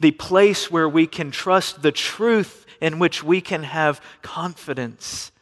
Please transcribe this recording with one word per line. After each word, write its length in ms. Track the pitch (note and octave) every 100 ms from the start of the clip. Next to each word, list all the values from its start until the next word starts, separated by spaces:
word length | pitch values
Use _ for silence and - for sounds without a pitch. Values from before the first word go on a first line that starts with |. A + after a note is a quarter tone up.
the 100 | D#3
place 580 | - - F#3 G3+ F#3+ -
where 200 | E3 D#3+
we 180 | D#3 E3
can 240 | - D3
trust, 500 | - F#3 F#3+ - -
the 120 | D3
truth 720 | - - - A3+ A3+ F#3 - _ -
in 180 | D#3+ D#3+
which 240 | F3 -
we 160 | D3+ F#3
can 240 | - F3
have 380 | C#3+ D#3 D3+ C3+ - -
confidence. 1080 | - - F3 E3+ - C3 A#2+ A2 - - - _